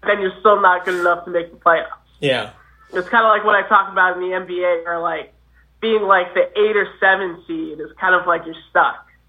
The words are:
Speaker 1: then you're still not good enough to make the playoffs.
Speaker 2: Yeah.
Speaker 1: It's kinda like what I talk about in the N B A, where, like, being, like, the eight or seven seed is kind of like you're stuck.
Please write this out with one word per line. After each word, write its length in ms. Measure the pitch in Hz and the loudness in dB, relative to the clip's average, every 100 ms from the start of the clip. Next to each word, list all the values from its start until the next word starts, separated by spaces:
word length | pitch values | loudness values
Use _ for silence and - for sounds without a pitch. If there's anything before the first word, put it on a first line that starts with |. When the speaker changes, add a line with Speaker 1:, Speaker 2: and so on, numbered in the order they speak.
Speaker 1:
then 180 | - 208 | -2 -2
you're 120 | 190 185 | -2 -2
still 200 | 220 202 | 2 4
not 240 | 196 185 | 4 2
good 140 | - 180 | -2 -2
enough 260 | 175 175 | 0 -2
to 60 | 180 | -2
make 200 | 170 170 | -4 -4
the 60 | - | -4
playoffs. 280 | - 160 - - _ _ | 0 0 0 -14 _ _
Speaker 2:
Yeah. 300 | 143 127 107 - _ _ _ | -2 -2 -4 -14 _ _ _
Speaker 1:
It's 160 | 190 180 | -8 0
kinda 200 | 240 220 | 2 4
like 160 | 214 | 2
what 100 | 208 | 2
I 80 | 196 190 | 0 4
talk 220 | 214 190 | 2 2
about 260 | 185 185 180 | 0 0 0
in 60 | |
the 120 | 180 | -4
N 120 | 185 175 | -6 -6
B 160 | 175 | -4
A, 200 | 180 170 | 0 0
where, 140 | 170 170 | -2 -4
like, 340 | 170 160 143 _ _ _ _ _ | -4 -6 -10 _ _ _ _ _
being, 220 | 220 220 | -2 0
like, 320 | 202 190 180 | 2 2 2
the 80 | 190 175 202 | 0 0 2
eight 180 | 214 214 | 0 2
or 100 | 190 - | -2 0
seven 420 | 196 190 190 165 _ | 2 2 -2 -8 _
seed 340 | 165 160 151 | -8 -8 -10
is 100 | 151 - | -14 -6
kind 160 | 185 | 0
of 120 | 180 175 | 0 0
like 180 | 165 165 | -4 -4
you're 80 | 165 - | -16 -6
stuck. 360 | 180 143 - - _ | 0 0 -2 -18 _